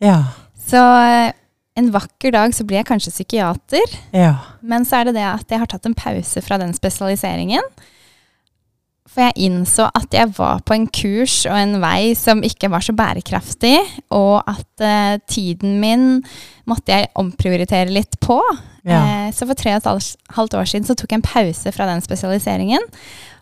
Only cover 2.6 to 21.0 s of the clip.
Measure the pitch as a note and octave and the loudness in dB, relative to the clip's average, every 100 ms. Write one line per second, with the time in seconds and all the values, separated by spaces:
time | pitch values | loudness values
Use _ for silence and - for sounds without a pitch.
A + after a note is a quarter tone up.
2.6 | G#3+ G3 A3+ A3 F3+ - F#3 A#3 F3+ F3 | -2 -2 0 -2 -2 -8 -6 -2 -2 -4
3.6 | - D4 A#4 - - F#3+ E3+ C#3 - - | -2 0 0 -4 -4 4 4 4 -4 -14
4.6 | A#3 A#3 B3 B3+ A#3+ A3+ G3+ G#3+ A3 A3+ | -4 -2 0 0 0 0 -2 -4 -4 -4
5.6 | A3+ F#3+ A3+ A3+ - F#3+ E3+ - - G3 | -4 -4 -4 -4 -4 -6 -4 -6 -2 -2
6.6 | F3 F3 F#3+ - G3 G3+ F#3+ E3+ F3 C4 | -2 -4 -4 -4 -4 -2 -4 -4 -2 -2
7.6 | C5+ - - _ _ _ _ _ _ _ | -4 -10 -20 _ _ _ _ _ _ _
8.6 | _ _ _ _ _ C4+ B3 - F#3+ F3+ | _ _ _ _ _ 0 0 2 0 0
9.6 | F3+ - A3 A#3 - - A3+ G3+ - C2+ | 0 0 0 0 -2 0 0 0 -2 -2
10.6 | - A3 A3+ - G3+ G3+ B3+ - - G3+ | -2 -2 0 -2 -2 -2 0 -2 0 0
11.6 | G3+ G3+ E3+ F3+ A3 A#3 - G#3+ A3 - | 0 0 0 2 2 2 2 2 0 -2
12.6 | G3 F3 - A3 A3 F3 - F#3 - - | -2 0 0 0 0 -2 -4 -6 -6 -2
13.6 | A#3 D4 G4+ - - G#3 G3+ G3+ - G3+ | 2 2 2 -6 -4 0 4 2 0 -6
14.6 | - - G#3+ G#3 G3+ G#3 - - F#3 E3+ | -10 -4 0 2 0 -2 -4 -6 -4 -2
15.6 | G3 G3+ G#3+ A#3 C4 B3+ C4 - - - | -2 0 2 4 4 2 -2 -12 -20 -14
16.6 | - A#3 - G3 - - F#3 - F#3 F3+ | -6 -4 0 0 0 -2 -4 -2 0 0
17.6 | F3+ F#3+ F3+ G3 G#3+ - - B3 A#4 D4+ | 0 0 0 -2 -2 -4 0 2 2 -2
18.6 | - - F3+ E3 D3+ G#3 G#3 A3 B3 C4+ | -8 -12 0 2 2 0 -4 -6 -4 -2
19.6 | A3+ G#3 - G3+ - - _ - A3 G3+ | 0 0 0 -2 -4 -12 _ -4 -2 -2
20.6 | F#3+ G#3 G#3+ B3 | -4 -2 -2 -2